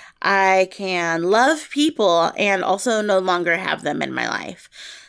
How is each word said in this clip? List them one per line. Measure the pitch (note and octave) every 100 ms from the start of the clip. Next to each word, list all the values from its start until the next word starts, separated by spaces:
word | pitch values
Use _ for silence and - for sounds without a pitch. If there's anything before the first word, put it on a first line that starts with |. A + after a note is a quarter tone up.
| - _
I | - G3 F#3+ F#3+ F#3
can | - F#3+ F3+ E3+ E3
love | F3 G#3+ C4+ D#4 -
people | C#4+ D4+ D4+ G3+ E3+ E3+ -
and | G3+ F#3+
also | - G3 B3+ A3
no | G#3 F#3+
longer | F#3 F3 E3+ E3+
have | F#3 -
them | D3 -
in | C3+
my | B2+ A2+
life. | - - F3+ - - - -